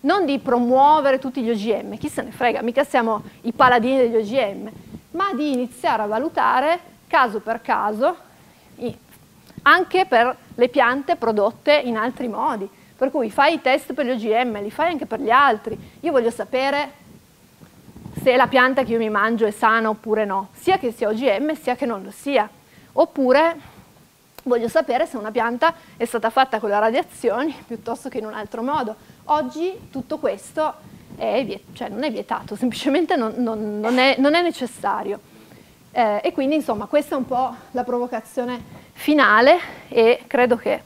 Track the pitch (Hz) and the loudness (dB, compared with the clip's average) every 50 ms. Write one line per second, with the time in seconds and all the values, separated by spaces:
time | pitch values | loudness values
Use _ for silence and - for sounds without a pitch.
0 | - 277 359 415 359 285 277 247 - 269 240 240 240 240 254 262 277 294 302 311 | 2 2 2 2 2 0 -2 -2 0 0 0 2 2 2 4 6 6 6 6 4
1 | 277 277 262 262 269 262 254 285 233 226 233 208 202 233 208 - 214 196 202 226 | 4 2 0 0 -2 -6 -6 -4 -2 -2 -2 -2 0 -2 -2 -2 -4 -10 -12 -10
2 | - 294 - - 220 - 208 - 247 240 - - 208 233 233 277 294 - - 262 | -10 -8 -8 -8 -10 -10 -6 0 0 0 0 0 -4 -2 0 0 -2 2 0 0
3 | 233 226 220 208 - - - - - 240 - - 285 254 247 247 220 254 269 269 | 2 2 -2 -4 -6 -12 -20 -10 -8 -8 2 6 6 6 6 4 4 2 2 2
4 | 247 233 233 220 220 196 233 269 240 202 196 - 202 214 220 - - - - - | 2 2 2 0 -2 0 0 0 -2 -2 -4 -8 -12 -14 -16 -18 -20 -20 -20 -20
5 | _ _ - 330 381 403 311 233 302 302 269 247 254 240 - - - 330 262 214 | _ _ -6 -6 -4 -4 -4 -4 -2 -2 -2 -2 -4 -6 -8 -4 -2 -2 0 0
6 | 214 202 214 220 269 330 - - - - - 254 277 302 339 359 - - - _ | -2 -2 -2 -4 -4 -4 -2 0 0 2 2 2 2 0 -2 -2 -4 -16 -20 _
7 | _ _ - 277 262 233 202 214 - 214 226 233 - - 226 214 208 208 214 208 | _ _ 2 2 2 2 0 -6 -6 -6 -6 -6 -2 -2 -2 -2 0 -4 -2 0
8 | 254 330 359 - - _ _ _ - - _ _ _ _ - - - 233 - - | 0 0 -2 -4 -14 _ _ _ -20 -20 _ _ _ _ -16 -10 -10 -10 -10 -10
9 | _ _ - - - _ _ _ _ - - - - 277 311 359 359 - - - | _ _ -20 -20 -20 _ _ _ _ -20 -20 0 4 4 6 6 4 0 0 0
10 | - 262 262 226 240 247 - - - - - - 240 247 247 285 247 233 254 285 | 2 4 4 4 4 2 0 -6 -14 -16 0 0 0 2 4 2 2 2 2 -2
11 | 269 - 339 - 233 226 220 208 196 220 233 - _ 302 294 - - 247 226 220 | -2 -2 -2 0 0 0 0 2 0 0 -2 -2 _ 2 2 2 2 -2 -4 -2
12 | 220 254 254 - 254 233 196 214 247 302 254 214 190 - _ _ - _ _ - | -2 -4 -4 -6 -8 -8 -4 -2 -2 -2 -2 -4 -8 -12 _ _ -20 _ _ -4
13 | 254 269 - 311 233 214 - - 285 302 339 294 - 254 262 302 - - 262 285 | -4 -2 0 -2 -4 -2 0 2 2 2 2 0 0 0 0 0 -2 -6 -6 -4
14 | 285 240 262 226 214 226 214 233 254 247 214 208 202 214 - - 302 339 349 269 | -4 -4 -4 -4 -2 0 0 0 0 -2 -4 -6 -8 -8 -4 -2 -2 -2 -2 -4
15 | - - - - 277 214 226 262 285 269 226 208 - 233 214 - - - - - | -6 -8 -8 -6 0 4 4 6 6 4 2 0 -4 -12 -12 -12 -14 -20 -20 -8
16 | - 330 302 262 233 233 233 - 202 - - 254 262 277 285 285 294 277 - - | -6 0 0 2 0 0 -4 -4 -8 -4 -2 -2 -2 0 -2 -2 -4 -6 -10 -20
17 | - - - - _ _ _ _ _ _ _ _ - - _ - - - - - | -20 -20 -20 -20 _ _ _ _ _ _ _ _ -20 -20 _ -20 -20 -20 -20 -20
18 | - - - - - 262 247 254 294 - - 269 247 262 269 269 254 214 226 233 | -20 -16 -14 0 0 2 4 4 2 4 4 4 4 4 2 0 -2 0 -2 -2
19 | 226 214 214 202 208 220 233 214 226 208 208 - 240 220 220 226 220 220 214 214 | -2 0 0 0 0 0 2 0 0 0 0 0 2 2 2 2 2 0 -4 -4
20 | - 220 214 214 214 202 190 196 196 - _ - - 339 370 - - - 233 - | -4 -2 -2 -2 0 -2 -2 -6 -6 -8 _ -4 0 0 0 2 0 -6 -4 -2
21 | 247 208 220 220 269 247 196 196 277 302 311 - - 254 247 247 285 247 226 196 | -2 -2 -2 0 0 0 0 0 0 -4 -4 -4 -4 -6 -4 -2 -2 -4 -4 -6
22 | 190 202 208 - - 277 285 247 214 214 _ _ _ _ _ - - _ - - | -8 -14 -18 -12 -8 -2 0 0 0 -2 _ _ _ _ _ -20 -20 _ 0 0
23 | 320 320 - - 269 247 254 277 320 330 330 302 - - - - - _ _ _ | 0 0 0 -2 2 4 4 4 4 2 0 -4 -16 -20 -20 -20 -20 _ _ _
24 | _ _ _ _ _ _ _ - _ 254 240 240 226 233 - 320 320 - 240 254 | _ _ _ _ _ _ _ -12 _ -2 -2 0 -2 0 0 0 0 0 0 -2
25 | 320 330 - 226 208 220 214 240 226 233 240 247 320 330 320 - - - - - | -2 -2 -4 -8 -8 -6 -4 -2 -2 -2 -2 0 0 0 0 -2 -20 -20 -6 -6
26 | 233 233 - 226 208 226 - 262 262 262 - 220 233 208 202 208 214 226 226 294 | -6 -4 -4 -2 -2 0 2 2 2 2 0 -4 -2 0 0 2 2 2 0 0
27 | 339 - - - - 240 196 233 285 320 262 - - - 240 220 - 226 233 - | -4 -4 -10 -4 -2 -2 -2 0 -4 -4 -6 -8 -14 -14 -14 -12 -10 -10 -10 -10
28 | - 269 - 254 220 214 214 214 208 208 - 226 226 262 294 311 254 214 220 - | -12 -10 -10 -8 -10 -8 -10 -12 -12 -10 -10 -8 -4 -2 -2 -2 -2 -4 -8 -12
29 | - - - _ - - 302 302 294 254 247 302 339 370 381 466 - - - 269 | -18 -20 -20 _ -2 -2 0 0 0 -4 -6 -6 -6 -6 -6 -8 -18 -12 -12 -12
30 | 247 - 311 311 - 233 196 202 - - - 320 311 302 - - - - - - | -8 -8 -8 -4 -2 -4 -4 -4 -12 -12 -6 -4 -4 -4 -4 -8 -20 -20 -20 -20
31 | - - - - - 226 - 240 269 196 196 196 _ - 165 - 240 208 196 214 | -20 -20 -12 -6 -6 -2 -2 -2 -2 -4 -8 -12 _ -20 -14 -12 -12 -10 -8 -6
32 | 277 302 226 202 202 - - - - - 208 208 247 247 220 - - - 269 349 | -6 -6 -6 -8 -8 -8 -8 -8 -8 -12 -8 -4 -4 -4 -4 -2 -2 0 0 0
33 | 339 302 370 294 226 220 - 240 247 226 220 214 214 208 208 208 214 226 254 254 | 0 0 0 -2 -2 -4 -2 -4 -4 -4 -4 -4 -6 -6 -6 -4 -2 0 2 4
34 | 254 269 262 254 269 285 302 339 349 339 320 - 262 233 - - 254 202 208 208 | 4 2 4 4 2 2 2 2 0 0 -2 -4 -8 -10 -10 -6 -4 -4 -4 -4
35 | 196 196 202 - _ _ - - - - - - - _ _ _ _ _ - - | -4 -8 -8 -10 _ _ -20 -20 -20 -20 -20 -20 -20 _ _ _ _ _ -2 0
36 | 233 214 208 208 - 359 359 - 269 269 302 311 - - 226 208 208 - - 294 | 0 0 0 0 -2 -2 -2 0 0 0 0 0 0 -2 -6 -6 -6 -2 -2 -2
37 | 294 - 349 277 254 - 254 247 262 240 240 - - - - 254 247 247 247 240 | 0 0 -6 -6 -4 -4 -2 -2 -2 -4 -6 -12 -20 -10 -8 -6 -6 -4 -4 -4
38 | 240 233 240 220 - - - 262 240 247 247 233 - - - - - - _ - | -4 -6 -8 -10 -10 -8 -8 -6 -6 -6 -8 -10 -12 -16 -20 -20 -20 -20 _ -6
39 | - - 302 294 254 196 208 220 - - 339 359 - - - - - - - 233 | 0 2 4 6 6 6 6 6 8 6 6 4 2 -8 -18 -20 -18 -2 2 4
40 | 226 226 247 - - - - 240 247 240 233 220 - 208 202 - - | 4 4 4 2 -2 -4 0 0 2 2 2 0 0 -4 -4 -4 -6